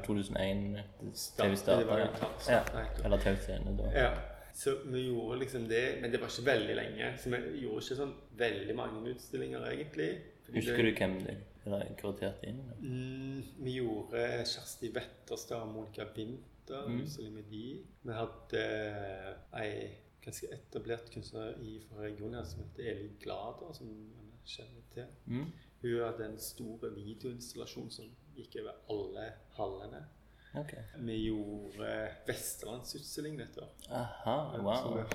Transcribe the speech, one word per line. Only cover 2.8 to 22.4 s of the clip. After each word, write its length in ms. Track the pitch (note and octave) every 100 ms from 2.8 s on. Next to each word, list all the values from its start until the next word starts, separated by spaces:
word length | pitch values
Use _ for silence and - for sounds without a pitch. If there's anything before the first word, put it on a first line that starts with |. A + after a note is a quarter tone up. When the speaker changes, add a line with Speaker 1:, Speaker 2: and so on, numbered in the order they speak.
| G#2+ -
Speaker 1:
eller 140 | A2 G2+
Tau 160 | G2+ G2
Scene 380 | - F#2+ G2+ G2+
da. 140 | G#2
Speaker 2:
Ja. 160 | C3+ A#2+ - - - -
Så 200 | - C#3 C3+ D3
vi 160 | B2+
gjorde 340 | B2+ A#2 A2 B2+
liksom 280 | B2 B2+ A2+
det, 140 | A2+ C3 C#3+
men 120 | A#2+
det 100 | B2+
var 80 | A2+
ikke 180 | - B2
veldig 300 | A#2+ G#2+ A2
lenge, 340 | G#2+ G#2+ B2 B2+
så 120 | B2+
vi 300 | A#2+ D#3 D3+
gjorde 220 | A#2+ A2
ikke 120 | - C3
sånn 180 | C#3 A2+ - G#2+
veldig 380 | A#2 G2 G2+ A#2
mange 260 | A#2 A2 A#2
utstillinger 560 | B2+ - C3+ C3 B2+ A#2+
egentlig. 420 | C3 D3+ D#3 E3 F#3 - -
Fordi 140 | - A2
Speaker 1:
Husker 180 | A#2+ A#2+
Speaker 2:
det 180 | A2+
Speaker 1:
du 40 | G#2
hvem 200 | F#2+ F#2+
du, 160 | - - - - G#2
eller, 180 | G2+ -
kuraterte 540 | - G3+ G3 F#3+ - -
inn? 140 | B2+ B2+ A2+
Speaker 2:
Mm, 640 | B2 B2+ B2+ C3 C3+ C3+ - -
vi 160 | B2+ B2+
gjorde 480 | A#2 G#2 G2 A#2 A#2+ B2 -
Kjersti 420 | - - - A2+
Wetterstad 720 | A#2+ - - - A2+ - A#2
og 80 | A2
Monica 400 | A2 G#2 A2 G#2
Winther, 760 | - A2 C3 - - - C3+ A2+
Speaker 1:
Mm. 140 | A#2+
Speaker 2:
utstilling 320 | D3+ - A2
med 100 | G#2+ G#2
de. 320 | G#2+ A#2+ F#3+ - -
Vi 140 | B2
hadde, 520 | A2 A2+ - - A2+ A2 G#2+ G#2+ G#2 G2 F#2+ F#2+ - -
eh, 80 | A#2
ei 300 | G#2+ G#2 G#2+ G#2 - -
ganske 260 | - - -
etablert 560 | B2+ - A#2 A2+ A#2 -
kunstner 460 | A2 - A2+ A2 -
i, 200 | A2+ A2
fra 240 | - G#2+
regionen 300 | G#2+ G#2 A2
her 100 | A#2+